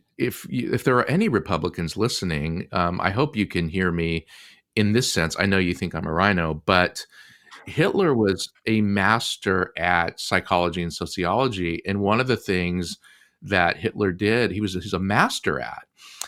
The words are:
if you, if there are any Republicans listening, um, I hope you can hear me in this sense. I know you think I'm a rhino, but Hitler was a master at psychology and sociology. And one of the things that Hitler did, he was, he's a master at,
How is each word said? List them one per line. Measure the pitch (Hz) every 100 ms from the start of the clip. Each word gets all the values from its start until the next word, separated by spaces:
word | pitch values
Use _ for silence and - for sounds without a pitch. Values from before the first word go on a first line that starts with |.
| _ -
if | 123 - -
you, | 127 -
if | 120
there | - 123
are | 120
any | 165 220
Republicans | 110 - 80 87 - 82 98
listening, | 117 - 92 76 78 82 -
um, | 92 87 90
I | 92
hope | 110 147 107
you | 90
can | 87 82
hear | 92 92
me | 85 85 82 - - - - _ 107
in | 104
this | 113 127
sense. | 90 80 -
I | 98
know | 95
you | 90 85
think | 90
I'm | 80 78
a |
rhino, | 82 101 92 80 78 -
but | 92 90 - - - - - _ - -
Hitler | - 180 - 175 120
was | 101 92 - _ -
a | 110
master | 104 101 98 117 - - 98 92 95 -
at | 87 87 85 -
psychology | - 95 - 90 87 87
and | 85
sociology. | - 82 - 87 110 135 95 85 82 98
And | 101
one | 101 113
of | 127
the | 110
things | - 92 87 90 87 - - - _ _
that | - 95 85 -
Hitler | 113 - 98
did, | 87 104 117 107
he | 95
was, | 104
he's | 90 98
a | 90
master | 95 113 226 - - 67
at, | 57 - - _ - -